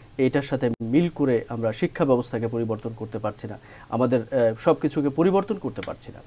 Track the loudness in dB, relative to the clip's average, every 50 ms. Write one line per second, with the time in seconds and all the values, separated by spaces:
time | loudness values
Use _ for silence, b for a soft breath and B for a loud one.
0 | b b b 2 2 2 2 0 -2 0 -4 -2 0 -2 -2 -2 -4 2 2 2
1 | 2 2 0 0 2 2 2 0 0 -4 -6 -2 -2 -2 -2 -2 -4 -4 0 -2
2 | 2 4 4 2 2 -2 -4 -4 -2 -2 -2 -2 -2 -2 -2 -4 -4 -10 -8 -8
3 | -10 -8 -8 -4 -4 -4 -6 -6 -12 -12 -12 -12 B B B B B B 0 0
4 | 2 4 2 2 0 0 0 2 4 4 2 2 2 2 2 2 2 -2 0 0
5 | 0 0 2 4 2 4 4 2 2 0 -4 -4 -4 -8 -8 -8 -10 -10 -10 -12
6 | -14 -18 -18 -18 -20